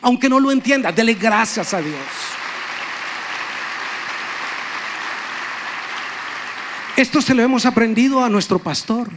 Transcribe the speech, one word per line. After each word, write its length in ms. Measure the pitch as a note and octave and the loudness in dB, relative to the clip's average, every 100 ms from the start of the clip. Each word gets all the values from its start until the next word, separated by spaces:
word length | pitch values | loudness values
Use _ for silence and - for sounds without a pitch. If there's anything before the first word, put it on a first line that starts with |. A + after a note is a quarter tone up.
Aunque 280 | B3 B3 C4+ | 2 4 4
no 100 | C4 | 4
lo 120 | C4+ | 4
entienda, 400 | C4+ A3+ C#4 G3 | 2 2 2 2
dele 240 | E3 A3+ A3 | 2 2 2
gracias 580 | G#3+ G#3 A3 - F3 | 4 4 2 0 -2
a 80 | F#3+ | -2
Dios. 140 | D3+ D3 C#3 - - - - - - - - - - - - - - - - - - - - - - - - - - - - - - - - - - - - - - - - - - - - - - - - - | -2 -6 -8 -8 -8 -8 -8 -8 -8 -8 -8 -8 -8 -8 -8 -6 -6 -6 -6 -6 -6 -6 -6 -6 -6 -6 -6 -6 -6 -6 -6 -6 -6 -6 -6 -6 -6 -6 -8 -8 -8 -8 -8 -8 -8 -8 -8 -8 -8 -10 -2 2
Esto 240 | B3+ D#4 | 4 4
se 120 | A#3+ | 4
lo 100 | B3+ | 4
hemos 220 | A#3+ B3+ A#3+ | 4 4 4
aprendido 580 | B3 A3+ A3 C4 C4+ | 4 4 6 4 4
a 60 | B3 | 4
nuestro 300 | G#3 F#3 F3+ | 4 4 2
pastor. 520 | F3 C#3+ - A3+ A#3 | 2 -4 0 -2 -2